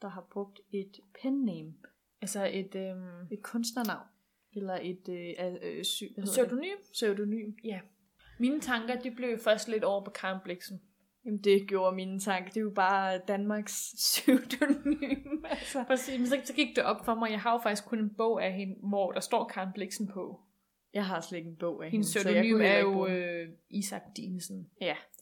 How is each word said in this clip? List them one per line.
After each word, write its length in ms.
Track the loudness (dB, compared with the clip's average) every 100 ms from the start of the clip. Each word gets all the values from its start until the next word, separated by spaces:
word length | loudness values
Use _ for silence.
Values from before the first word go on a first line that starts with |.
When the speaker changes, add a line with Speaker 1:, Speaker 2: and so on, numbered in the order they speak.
Speaker 1:
der 60 | -12
har 160 | -12 -10
brugt 280 | -8 -8 -10 _
et 200 | -8 -8 -12 _ -8
penname? 520 | -2 0 0 -2 -8 -16 -20 _ _ _
Speaker 2:
Altså 260 | -6 -2 0
et, 220 | -2 -4
øhm, 520 | -6 -6 -8 -10 -12 -10
Speaker 1:
Et 100 | -10
kunstnernavn? 640 | -6 -4 -2 -2 -2 -2 -8 _ _ _ _ -8
Eller 220 | -4 -4
et, 260 | -4 -6 -8
øh, 480 | -8 -6 -4 -4 -4
øh, 220 | -6 -4
sy-, 180 | -4 -4 -6
hvad 100 | -6
hedder 180 | 0 2
det? 60 | 2
Speaker 2:
Pseudonym? 280 | 2 -4 -6 -10
Speaker 1:
Pseudonym. 600 | -2 0 2 0 -2 -4 -8
Speaker 2:
Ja. 160 | -8 -8 -10 _ _ _ -16 -2
Mine 220 | 0 0
tanker, 400 | 0 -2 0 -4
de 100 | -4
blev 280 | -4 -2 0
først 300 | 4 4 2
lidt 160 | 0
over 200 | 2 0
på 60 | -2
Karen 300 | -6 -4 -4
Blixen. 360 | -6 -8 -8 -14 -16 _ _ _
Speaker 1:
Jamen, 140 | -6 2
det 240 | 6 6 6
gjorde 280 | 2 4 2
mine 240 | -2 -4
tanker. 280 | 0 0 0
Det 60 | -2
er 40 |
jo 60 | 0
bare 480 | 4 4 4 2 0 0
Danmarks 640 | 0 0 -2 -4 -6 -6
<laughs> 60 | -2
pseudonym, 1500 | 0 4 6 6 4 0 2 2 2 0 0 -4 -4 -6 -4
altså. 340 | -6 -4 -4 0
Speaker 2:
Præcis, 320 | 0 0 -2
men 80 | 2
så, 140 | 0
så 80 | 0
gik 240 | 0 2 2
det 80 |
op 200 | 2 2
for 100 | 0
mig. 160 | 0 0
Jeg 100 | 0
har 120 | 2
jo 60 | 2
faktisk 260 | 2 0 -2
kun 120 | 0
en 160 | 0
bog 300 | 2 2 2
af 80 | 0
hende, 240 | -2 -6 -6 0
hvor 240 | 2 2
der 80 | 0
står 240 | 0 0
Karen 280 | 0 -4 -6
Blixen 340 | -4 -6 -4 -6
på. 320 | -6 -8 -10 _ _ _ _ _
Speaker 1:
Jeg 120 | -4 -2
har 140 | -2
slet 180 | -4 -8
ikke 120 | -10
en 60 | -6
bog 280 | -4 -4
af 60 | -2
Speaker 2:
Hendes 240 | 0 2
Speaker 1:
hende, 80 | 2
så 60 | 4
jeg 140 | 4
Speaker 2:
pseudonym 100 | 6
Speaker 1:
kunne 100 | 6
heller 100 | 6
Speaker 2:
er 40 | 6
Speaker 1:
ikke 120 | 4
Speaker 2:
jo, 40 |
Speaker 1:
bruge 140 | 4 2
den. 400 | 0 -2 -6 -8
Speaker 2:
øh, 0 | -14 _
Isak 320 | -4 -4 -6 -10 -10
Dinesen. 540 | -6 -6 -8 -10 -12 -6
Speaker 1:
Ja. 160 | -4 -4 -8 -16